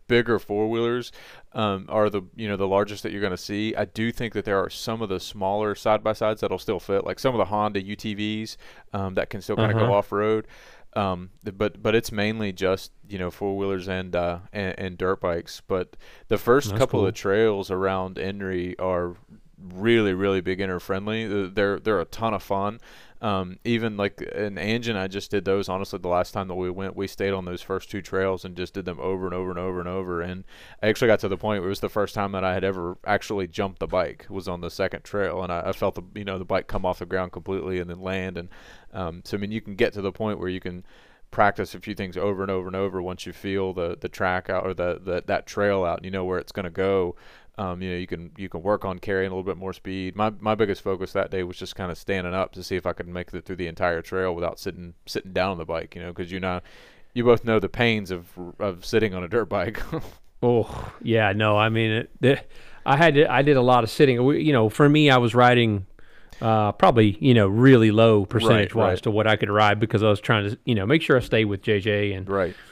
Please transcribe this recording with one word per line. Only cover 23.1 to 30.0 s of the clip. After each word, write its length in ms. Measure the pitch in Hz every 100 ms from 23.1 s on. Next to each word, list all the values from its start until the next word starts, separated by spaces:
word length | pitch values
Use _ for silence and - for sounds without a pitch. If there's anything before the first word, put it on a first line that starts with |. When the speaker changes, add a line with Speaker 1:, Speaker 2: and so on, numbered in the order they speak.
| -
Speaker 1:
Um, 360 | 110 98 90 92
even, 320 | 117 117 113 101
like, 260 | 101 - -
and 240 | - 104 98
Angie 320 | 98 113 117
and 80 | 107
I 80 | 95
just 220 | 98 -
did 160 | 101 92
those. 200 | 98 98
Honestly, 280 | 95 98 98
the 100 | 87
last 240 | 87 92
time 140 | 107 95
that 80 | 90
we 120 | 90
went, 260 | 90 95
we 120 | - 98
stayed 260 | - 98
on 140 | 95 90
those 160 | 87
first 280 | - 95 -
two 120 | 104
trails 420 | 90 95 95 92
and 100 | 92
just 200 | 90 90
did 100 | 98
them 160 | 92 85
over 240 | 73 95
and 80 | 92
over 140 | 90 92
and 100 | 87
over 220 | 92 90
and 80 | 87
over. 320 | 95